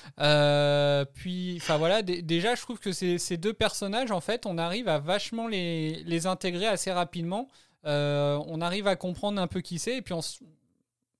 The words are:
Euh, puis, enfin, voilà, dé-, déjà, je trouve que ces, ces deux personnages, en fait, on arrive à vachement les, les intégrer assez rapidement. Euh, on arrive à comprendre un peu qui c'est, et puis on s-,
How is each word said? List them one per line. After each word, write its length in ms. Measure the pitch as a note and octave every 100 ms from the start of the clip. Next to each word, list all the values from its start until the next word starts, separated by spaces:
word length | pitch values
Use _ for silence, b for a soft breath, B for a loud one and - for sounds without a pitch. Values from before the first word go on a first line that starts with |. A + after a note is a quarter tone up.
| B -
Euh, 840 | D3 D3 D3 D3 C#3+ C#3+ C#3+ C#3+
puis, 540 | C#3 - F3+ F3+ F3+ F3
enfin, 180 | - D3+
voilà, 260 | E3 G#3+
dé-, 200 | F#3 F3
déjà, 340 | D#3+ E3+ G#3 A#3+
je 60 |
trouve 180 | - A#3
que 100 | G3+
ces, 280 | F3 F3+ F3
ces 180 | - F3
deux 180 | G3
personnages, 560 | A3 A3 - G3+ G#3+ B3+
en 100 | F#3+
fait, 240 | - A#3
on 140 | G#3+ E3+
arrive 300 | E3+ G3 A3+
à 100 | D3+
vachement 480 | D3+ G3 - A3+ A#3
les, 560 | G3+ F3 E3 D#3 E3
les 240 | E3 E3 F3+
intégrer 400 | F#3 F#3 F3 A3
assez 240 | F#3+ -
rapidement. 560 | F3+ F3 F3 E3 G3+ C4+ b b b
Euh, 580 | D#3 D3 D3 C#3+ C#3+ C#3+ D3
on 120 | D#3+
arrive 280 | E3+ G3 G3+
à 80 | F#3
comprendre 440 | F#3 F3+ G#3 G3+
un 60 | F3+
peu 140 | G3
qui 180 | - E3+
c'est, 200 | - B3+
et 40 |
puis 120 | -
on 40 | E3+
s-, 220 | - - D#3+ _ _ _ _ _ _ _